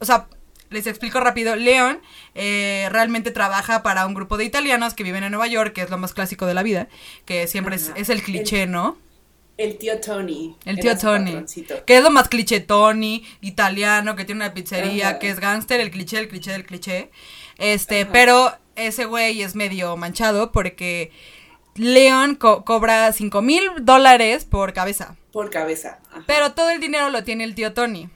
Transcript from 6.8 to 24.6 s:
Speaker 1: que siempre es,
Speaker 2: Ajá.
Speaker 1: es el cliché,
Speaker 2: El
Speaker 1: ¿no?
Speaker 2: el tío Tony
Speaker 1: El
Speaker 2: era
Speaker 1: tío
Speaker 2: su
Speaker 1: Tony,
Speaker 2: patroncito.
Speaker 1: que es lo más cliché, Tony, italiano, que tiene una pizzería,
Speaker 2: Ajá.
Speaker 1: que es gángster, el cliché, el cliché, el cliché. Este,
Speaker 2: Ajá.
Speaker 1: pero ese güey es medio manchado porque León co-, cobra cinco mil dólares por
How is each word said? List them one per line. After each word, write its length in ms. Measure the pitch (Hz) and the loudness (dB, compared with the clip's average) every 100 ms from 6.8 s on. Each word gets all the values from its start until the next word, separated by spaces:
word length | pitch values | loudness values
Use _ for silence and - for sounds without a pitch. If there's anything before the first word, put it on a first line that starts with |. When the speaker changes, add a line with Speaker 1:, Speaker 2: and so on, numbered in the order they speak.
| 226 - - - | -6 -14 -20 -20
Speaker 1:
que 220 | - 180 170 | -8 -6 -4
siempre 300 | 196 185 185 | -6 -6 -6
es, 140 | 156 | -8
Speaker 2:
Ajá. 100 | 165 | -8
Speaker 1:
es 80 | 202 | -4
el 120 | 220 | -4
cliché, 400 | 196 185 208 208 | -4 -6 -4 -2
Speaker 2:
El 80 | 185 | -2
Speaker 1:
¿no? 260 | 175 208 339 _ _ _ _ _ - | -2 -4 -6 _ _ _ _ _ -8
Speaker 2:
el 220 | 214 208 | -8 -6
tío 220 | 220 220 | -8 -6
Tony 560 | 214 202 185 151 165 - | -6 -8 -8 -8 -12 -14
Speaker 1:
El 160 | 185 190 | -10 -2
Speaker 2:
era 20 | |
Speaker 1:
tío 100 | 233 | 0
Speaker 2:
su 120 | 196 214 | 2 2
Speaker 1:
Tony, 180 | 208 190 | 0 0
Speaker 2:
patroncito. 540 | 165 160 - 165 - | -6 -12 -16 -12 -12
Speaker 1:
que 120 | - 247 | 8 8
es 40 | |
lo 80 | 302 | 10
más 160 | 285 247 | 6 4
cliché, 300 | 240 208 214 | 0 0 -2
Tony, 640 | 170 208 214 220 214 226 220 - | 2 4 4 4 -4 -6 -10 -16
italiano, 760 | 196 190 196 196 208 208 208 196 | -12 -2 -2 0 0 0 0 -6
que 80 | |
tiene 200 | 190 208 | -8 -8
una 80 | 208 | -8
pizzería, 580 | 180 180 185 196 202 196 | -8 -8 -6 -4 -2 -2
Speaker 2:
Ajá. 80 | 196 | -4
Speaker 1:
que 100 | 202 | -6
es 80 | 180 | -4
gángster, 420 | 202 214 220 247 | -4 -4 -2 -2
el 120 | 214 | -2
cliché, 260 | 185 175 220 | -6 -8 -8
el 80 | 220 | -8
cliché, 280 | 185 196 190 | -12 -10 -12
el 100 | 185 | -12
cliché. 460 | 175 196 185 262 - - - - - | -14 -8 -8 -10 -20 -20 -20 -20 -4
Este, 440 | 208 208 - 208 | 0 0 0 -2
Speaker 2:
Ajá. 80 | 202 | 2
Speaker 1:
pero 400 | 233 247 247 254 - _ | 6 8 8 4 0 _
ese 300 | - 220 220 | -8 -8 -6
güey 380 | 226 233 226 220 | -6 -2 0 -2
es 120 | 196 | -6
medio 420 | 202 202 190 175 170 | -6 -6 -4 -6 -6
manchado 540 | 175 180 226 208 233 | -8 -2 0 2 0
porque 640 | 220 185 - 180 175 165 - - - - _ _ - | -2 -2 -6 -6 -6 -8 -12 -20 -20 -20 _ _ -4
León 600 | 233 254 269 262 277 285 | 4 8 8 6 2 2
co-, 280 | 226 214 | 2 2
cobra 480 | 208 226 226 226 220 | 2 0 2 4 4
cinco 300 | 220 208 202 | 0 -4 -2
mil 200 | 233 330 392 339 | 2 2 0 0
dólares 640 | 233 262 269 247 226 262 | 6 8 10 8 6 0
por 280 | - 202 | -2 -2